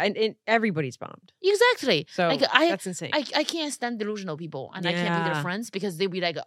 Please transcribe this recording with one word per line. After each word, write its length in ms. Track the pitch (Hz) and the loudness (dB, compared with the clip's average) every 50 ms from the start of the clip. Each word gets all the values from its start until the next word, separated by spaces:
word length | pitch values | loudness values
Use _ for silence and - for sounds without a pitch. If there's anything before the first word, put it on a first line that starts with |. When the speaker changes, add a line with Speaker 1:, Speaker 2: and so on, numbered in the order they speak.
| 165 | 0
Speaker 1:
and, 100 | 208 - | 0 0
and 200 | - 220 214 - _ - | 0 0 -2 -2 _ 0
everybody's 520 | 208 226 226 220 214 160 160 143 127 - - | 2 2 4 4 2 0 0 -2 -4 -6 -10
bombed. 340 | - - - - _ _ _ _ | -14 -14 -14 -16 _ _ _ _
Speaker 2:
Exactly. 640 | 370 381 415 392 480 494 466 - 294 254 185 143 - - | 2 2 4 6 6 4 4 2 2 2 2 2 0 -2
Speaker 1:
So, 160 | - - 175 170 | -2 0 2 2
Speaker 2:
Like, 140 | 269 - 262 - | 2 2 2 4
I, 160 | - 262 320 339 | 6 6 6 6
Speaker 1:
that's 180 | 294 285 - | 2 0 -4
insane. 260 | 190 180 - 165 123 - | -6 -8 -6 -6 -4 -2
Speaker 2:
I, 100 | 302 254 - - | -2 -2 -2 -2
I 100 | 294 302 | -2 -2
can't 280 | - 330 330 302 294 | -2 -2 -4 -4 -4
stand 260 | 254 - 240 240 240 214 | -6 -6 -6 -6 -4 -4
delusional 380 | 214 208 214 208 190 180 151 | -4 -6 -6 -6 -6 -8 -8
people, 340 | 151 170 151 151 135 123 - - | -8 -8 -10 -10 -10 -10 -10 -8
and 120 | 147 170 | -4 -2
I 60 | 175 | -2
can't 240 | 175 175 175 175 170 170 | 0 0 0 0 0 0
be 40 | 165 | 0
their 80 | 160 156 | 0 -2
Speaker 1:
Yeah. 60 | 147 | -2
Speaker 2:
friends 280 | 147 175 185 214 240 - | -2 -2 -4 -4 -6 -6
because 260 | - 175 190 202 165 | -6 -4 -4 -4 -2
they'd 120 | 156 196 190 170 185 | -2 -2 -2 -2 -2
be 20 | |
like, 160 | 175 170 165 156 - | -2 -2 -2 -4 -8